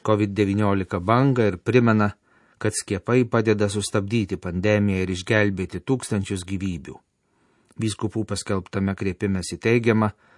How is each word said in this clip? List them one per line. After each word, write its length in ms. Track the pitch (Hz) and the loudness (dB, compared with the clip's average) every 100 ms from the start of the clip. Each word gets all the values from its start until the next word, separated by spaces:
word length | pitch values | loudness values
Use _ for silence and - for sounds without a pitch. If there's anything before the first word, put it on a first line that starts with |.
| - | 0
covid 260 | 107 104 98 | 2 2 0
devyniolika 600 | 98 101 104 98 92 92 | 0 2 2 0 -2 -4
bangą 480 | 90 120 139 123 107 | 2 2 4 4 2
ir 80 | 90 | 0
primena, 540 | - 120 117 107 104 - _ _ _ _ | 2 4 6 4 2 -2 _ _ _ _
kad 160 | 110 - | -4 -4
skiepai 480 | - 95 - 123 120 | -6 -6 0 0 2
padeda 400 | 120 110 107 104 | 2 2 2 2
sustabdyti 680 | 101 98 110 98 117 98 92 | -2 -2 -2 0 -2 -2 -6
pandemiją 640 | 90 87 101 104 101 95 | -6 -2 2 2 2 0
ir 80 | 92 | -2
išgelbėti 680 | 90 90 107 104 95 92 90 | -4 0 2 2 0 -6 -8
tūkstančius 640 | - 131 - 107 98 98 87 | -4 -4 -2 -4 -4 -6 -6
gyvybių. 500 | 95 98 85 67 - _ _ _ _ _ _ _ - | -6 -4 -6 -10 -18 _ _ _ _ _ _ _ -6
Vyskupų 420 | 113 104 107 113 104 | -6 -4 -6 -6 -6
paskelbtame 640 | 98 - 98 90 101 98 95 | -6 -4 -6 -4 -4 -4 -2
kreipimesi 640 | 95 87 104 95 87 85 | -6 -4 -2 -2 -4 -4
teigiama, 540 | 113 120 117 110 107 - _ | 0 2 4 2 0 -2 _